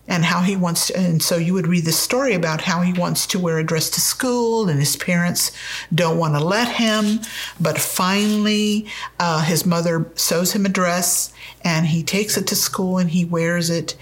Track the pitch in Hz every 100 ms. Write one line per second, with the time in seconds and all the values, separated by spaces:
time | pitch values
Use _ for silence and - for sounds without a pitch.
0 | - 175 165 175 180 196 175 165 - -
1 | 180 160 - 175 165 190 165 175 160 160
2 | - 247 277 185 160 156 190 175 180 180
3 | 170 160 - 190 170 160 160 160 - -
4 | - - 254 240 233 226 202 143 147 -
5 | - 175 175 - - - - - - 160
6 | 165 165 160 147 160 208 240 - 220 214
7 | 208 220 - - - - 165 139 - -
8 | 185 196 214 214 208 208 214 208 214 -
9 | - - 175 160 156 160 180 170 170 165
10 | 160 - - 170 180 214 196 190 180 175
11 | 180 - - - - - 175 160 170 165
12 | - 196 214 208 190 196 - - 185 185
13 | 175 180 170 170 165 175 165 170 156 -